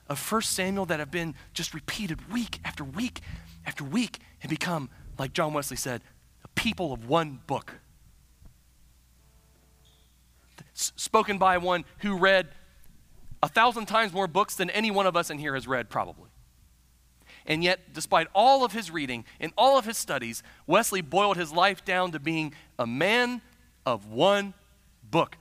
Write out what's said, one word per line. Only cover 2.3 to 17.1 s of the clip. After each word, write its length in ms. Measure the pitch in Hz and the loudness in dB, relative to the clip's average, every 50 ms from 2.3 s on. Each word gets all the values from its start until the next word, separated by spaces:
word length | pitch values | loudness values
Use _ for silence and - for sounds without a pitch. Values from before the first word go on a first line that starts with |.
week 300 | 196 247 233 - - - - | -4 -4 -4 -4 -8 -10 -10
after 180 | - - - 147 | -10 -10 -10 -10
week 360 | 135 131 175 247 233 - - - - - - - - - - - | -8 -6 -4 -4 -4 -6 -8 -14 -12 -14 -14 -14 -16 -20 -16 -12
after 180 | - - - 151 | -12 -10 -8 -6
week 360 | 135 147 233 247 - - - - - - - - | -4 -2 -2 -2 -2 -4 -10 -20 -20 -20 -12 -8
and 80 | 139 | -6
become, 400 | 160 156 - 175 175 160 135 120 - - - - - - | -4 -4 -2 -2 -2 -4 -4 -6 -12 -16 -20 -14 -10 -8
like 140 | 135 135 - | -8 -4 -2
John 220 | - 165 151 151 | -2 -2 0 0
Wesley 220 | 147 143 - 131 120 | -2 -4 -4 -6 -6
said, 240 | - 143 123 113 - - - _ _ _ _ _ - | -4 -4 -4 -6 -8 -12 -20 _ _ _ _ _ -20
a 40 | - | -18
people 440 | - - - 233 208 - 185 156 127 | -12 -6 -4 -4 -4 -2 -4 -4 -6
of 160 | 117 113 117 | -6 -4 0
one 320 | 147 165 165 156 135 120 - | 0 2 0 0 -4 -10 -8
book. 260 | - 139 120 - - - - _ _ - _ - - - _ _ _ _ _ - - - _ _ _ _ _ - - _ _ _ _ _ _ _ _ _ _ _ _ _ _ _ _ _ _ _ _ _ _ _ _ _ _ _ _ _ _ _ _ _ - - _ _ | -6 -6 -6 -6 -8 -18 -20 _ _ -20 _ -20 -20 -20 _ _ _ _ _ -20 -20 -20 _ _ _ _ _ -20 -20 _ _ _ _ _ _ _ _ _ _ _ _ _ _ _ _ _ _ _ _ _ _ _ _ _ _ _ _ _ _ _ _ _ -20 -20 _ _
S-, 180 | - - - - | -6 -6 -6 -6
spoken 420 | - - - - 220 208 208 202 190 | -6 -4 2 2 2 2 2 0 2
by 180 | 190 185 180 | 4 4 4
one 300 | 180 175 180 180 175 151 - - - | 4 2 2 0 0 -2 -6 -12 -6
who 180 | - 208 196 185 | -4 -2 0 4
read 300 | 180 190 190 185 185 - - - - - - - - - - - - - - - - - - - - | 6 6 6 6 4 0 -6 -20 -20 -20 -20 -20 -20 -20 -20 -20 -20 -20 -20 -20 -16 -16 -6 -2 -2
a 60 | 147 | 0
thousand 380 | - 226 226 247 226 233 214 | 4 4 4 4 4 0 -4
times 260 | 185 208 220 226 202 165 | -2 0 0 0 0 0
more 140 | 190 196 | -2 -2
books 280 | 180 147 185 208 - - | 0 2 2 2 2 0
than 140 | - 185 175 | -4 -4 -2
any 220 | - 208 220 220 | 0 0 0 0
one 160 | 202 196 196 | 2 2 2
of 100 | 185 170 | 2 2
us 140 | 175 170 - | 2 0 -2
in 80 | 156 147 | -4 -6
here 160 | 147 151 135 | -4 -4 -4
has 120 | 135 117 | -4 -4
read, 220 | 120 131 123 117 - | -2 -2 -2 -2 -2
probably. 400 | - 120 101 87 82 - 90 - _ - - _ _ _ - - _ _ _ _ _ _ _ _ | -2 -4 -4 -4 -6 -14 -20 -20 _ -20 -20 _ _ _ -20 -20 _ _ _ _ _ _ _ _